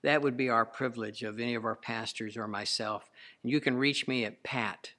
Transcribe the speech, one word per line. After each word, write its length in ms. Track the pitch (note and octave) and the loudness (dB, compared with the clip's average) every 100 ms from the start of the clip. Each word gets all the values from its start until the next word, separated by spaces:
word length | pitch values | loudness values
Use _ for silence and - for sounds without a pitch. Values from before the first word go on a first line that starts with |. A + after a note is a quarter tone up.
that 200 | - D3 | 4 4
would 160 | C#3+ B2 | 4 2
be 120 | C3 | 4
our 160 | A#2 | 4
privilege 580 | A2 - C3 A#2 G#2+ G#2 | 2 0 -4 -2 -6 -6
of 160 | A2 G#2+ | -6 -2
any 160 | A#2+ | -2
of 100 | A#2 | 0
our 100 | A2 | -2
pastors 640 | A2 - A2+ A2+ - A2 A2 | -4 -4 -4 -4 -6 -6 -6
or 100 | G#2+ | -4
myself. 600 | G2+ G2+ - G#2+ G#2 - - - - | -4 -2 -2 -2 -4 -8 -20 -20 -6
And 80 | - | 0
you 80 | D3 | 2
can 180 | C#3+ B2+ | 4 4
reach 300 | C#3 C#3 - | 4 2 0
me 180 | B2+ | 0
at 180 | G#2+ - | 0 -4
pat 500 | - C3 G#2+ F2 - | -4 -2 -2 -4 -14